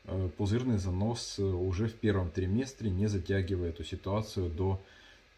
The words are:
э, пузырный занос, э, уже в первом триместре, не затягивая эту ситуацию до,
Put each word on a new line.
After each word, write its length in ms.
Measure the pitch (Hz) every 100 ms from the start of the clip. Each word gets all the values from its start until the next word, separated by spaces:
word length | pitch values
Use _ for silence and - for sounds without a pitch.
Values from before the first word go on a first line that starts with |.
| -
э, 240 | 92 90 -
пузырный 420 | 101 117 127 107
занос, 600 | 92 90 110 117 - -
э, 40 |
уже 440 | 98 90 95 90 110
в 80 |
первом 360 | - 107 98 87
триместре, 600 | 95 92 107 135 - 113
не 160 | 90 104
затягивая 600 | 101 80 98 92 92 85
эту 160 | 80
ситуацию 640 | 82 87 95 104 110 - 90
до, 320 | 80 95 95 - - - - -